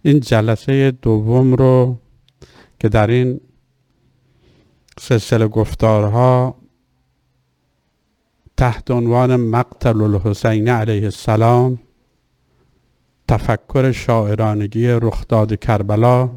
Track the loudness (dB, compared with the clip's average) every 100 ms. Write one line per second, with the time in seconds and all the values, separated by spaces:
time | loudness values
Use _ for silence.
0 | 2 0 2 0 0 -2 -2 0 0 0
1 | -2 -2 0 2 2 2 4 4 0 -4
2 | _ _ _ _ -20 _ _ _ -2 0
3 | 2 2 0 -4 _ _ _ _ _ _
4 | _ _ _ _ _ _ _ _ _ -20
5 | -2 -2 0 0 0 -2 -4 0 0 2
6 | 0 2 2 2 -2 -6 _ _ _ _
7 | _ _ _ _ _ _ _ _ _ _
8 | _ _ _ _ -12 -2 -2 -2 -4 -2
9 | 0 2 2 2 0 -2 -4 -4 -2 0
10 | 0 0 -2 -2 -2 0 0 0 -2 -2
11 | -4 -6 -2 2 4 4 2 -2 _ _
12 | _ _ _ _ _ _ _ _ _ _
13 | _ _ -4 -2 -2 -4 -4 -2 0 -2
14 | -2 -2 0 -2 -2 -2 -4 -2 0 0
15 | -2 -4 -2 0 0 -2 -2 -2 0 2
16 | 2 2 0